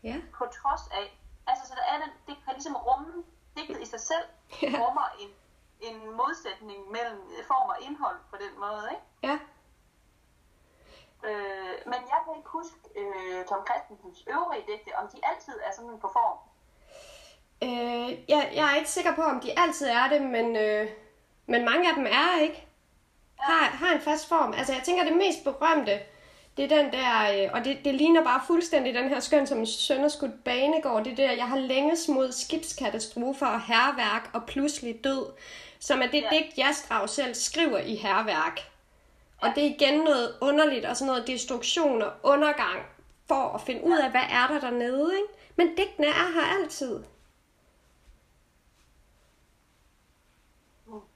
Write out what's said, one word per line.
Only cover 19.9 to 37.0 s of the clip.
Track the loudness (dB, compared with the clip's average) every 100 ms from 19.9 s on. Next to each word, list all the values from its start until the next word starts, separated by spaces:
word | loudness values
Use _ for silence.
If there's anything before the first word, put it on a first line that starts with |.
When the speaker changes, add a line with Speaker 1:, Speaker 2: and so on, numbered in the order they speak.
| 2 4
Speaker 1:
det, | 2
men, | 2 0 0 2
øh, | 2 2 -2 -8 -20 _ _ _ -2
men | 0
mange | 2 4 4
af |
dem | 2 2
er, | 2 4 4
ikke? | 2 0 -18 _ _ _ _ _ _ -6
Speaker 2:
Ja. |
Speaker 1:
Har, | 2 4
har | 2 2 2
en | 2
fast | 2 -2 2
form. | 2 2 0
Altså, | -2
jeg | -2
tænker, | 0 2
det | 4 4
mest | 4 2
berømte, | -4 2 4 4 2 -2 -4 -20 -20 -20 -14 -4
det | 4
er | 6
den | 4
der, | 2 2 4 4 2 2
øh, |
og | 0
det, | -2 -2
det | 0
ligner | 4 8 8
bare | 6 2 4
fuldstændig | 2 4 2 2
den | 0 0
her | -2
skøn | 4 4 4
som | 0
en | -2
sønderskudt | -2 0 2 2 0 -6 -6
banegård. | -4 2 2 2 2 0
Det | -2 2
der, | 2
"Jeg | 2 0
har | -2
længes | 0 2 2 2 2
mod | 2 2
skibskatastrofer | -2 -4 -4 -6 -4 -4 -4 -8 -4 -4 -2 -2
og | -2
hærværk | 2 4 4 2 0 -2 -4
og | -8 -6
pludselig | -2 -2 -2 -8 -4
død", | -2 -2 -6 -12 -20 -18 -20 -16
som | -2 0
er | 2
det | 0
Speaker 2:
Ja. | 2
Speaker 1:
digt, | 0 0 0
Jastrag | 0 0 -2 -2